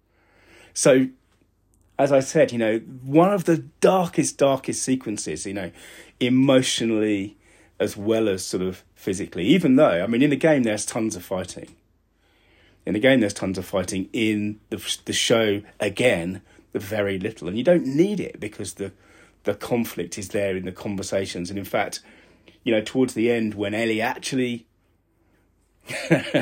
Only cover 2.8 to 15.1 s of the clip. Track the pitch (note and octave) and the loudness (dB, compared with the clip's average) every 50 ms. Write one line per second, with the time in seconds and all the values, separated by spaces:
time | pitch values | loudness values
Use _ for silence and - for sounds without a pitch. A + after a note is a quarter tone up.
2.8 | - - C3+ B2+ B2+ C3+ C#3 D#3+ F3 F#3+ G#3 G3 - - E3 D3+ C3 - - _ | -4 -8 -16 -14 -10 2 4 4 6 6 4 0 2 0 0 0 0 -8 -8 _
3.8 | - F3+ F#3 F#3+ F3+ F3 - - C3+ C3 - - C#3+ C#3 C3+ C3 - - A2+ - | 2 4 4 4 0 0 0 -2 -2 -2 0 2 2 2 2 0 -2 -6 -6 -6
4.8 | - - C3 C3 - A2+ G#2+ G2+ - - D#2 D#2 - G2+ F#2+ G2+ F#2 F2 - - | -2 -2 -2 -2 -2 -6 -8 -6 -6 -8 -8 -8 -8 -8 -8 -8 -8 -10 -12 -16
5.8 | - - - - - - _ _ B2+ B2 B2+ C3 C3 C#3 C3 C3 B2+ - - - | -20 -20 -20 -20 -20 -20 _ _ 0 2 4 4 6 6 6 6 4 4 0 -2
6.8 | A#2+ A2+ A2+ G#2+ G#2+ G#2+ G#2 G2+ G2 G2+ - _ _ _ _ _ _ _ _ _ | 0 0 2 2 2 2 2 0 -2 -6 -10 _ _ _ _ _ _ _ _ _
7.8 | F#2+ G2+ - G#2 G2+ G#2+ A2 A2 A2+ G#2+ F#2+ F#2+ - - - G2 F2+ F#2+ F#2 - | -4 -4 -4 -4 -2 0 2 2 2 0 0 -2 -4 -6 -4 -2 -2 -4 -4 -8
8.8 | - _ _ _ - - F#2+ F#2 F#2 - - F2+ E2+ A2 D3+ F#3+ E3 C#3 B2+ C3+ | -14 _ _ _ -6 -6 -4 -4 -6 -8 -6 -4 2 4 4 4 6 6 6 6
9.8 | D#3 B2+ F2+ E2+ F2+ G#2+ A#2 A#2+ C#3 D3 C#3+ C3 - D#3+ D#3 C#3 A#2+ A2+ G#2+ G#2+ | 6 6 4 2 0 0 2 2 4 2 2 2 4 4 4 4 2 0 0 -2
10.8 | - - - A#2 A2 A2 G2+ F#2 - - G2 F#2 F#2 F#2 - - - - - _ | -4 -6 -4 -4 -4 -4 -4 -6 -8 -6 -6 -6 -6 -8 -10 -14 -16 -18 -20 _
11.8 | _ _ _ _ _ _ _ _ _ _ _ _ _ _ _ _ _ _ _ _ | _ _ _ _ _ _ _ _ _ _ _ _ _ _ _ _ _ _ _ _
12.8 | _ - F#2+ G#2 A2 B2+ C3+ B2+ A2 G2+ G2 - - F#2+ F#2 F#2+ F2+ - - F#2+ | _ -4 -2 2 4 4 6 6 4 2 0 -4 -4 -4 -4 -6 -8 -4 -2 -2
13.8 | F2+ - G2+ F#2+ F#2+ - - B2 A2 G#2+ G#2+ G#2 G#2 G#2 G#2 G#2+ _ _ A2+ G2 | -2 -2 -4 -4 -6 -4 -2 -2 0 0 0 0 -2 -4 -6 -8 _ _ -10 -8
14.8 | - - - - - - | -6 -8 -8 -8 -6 -6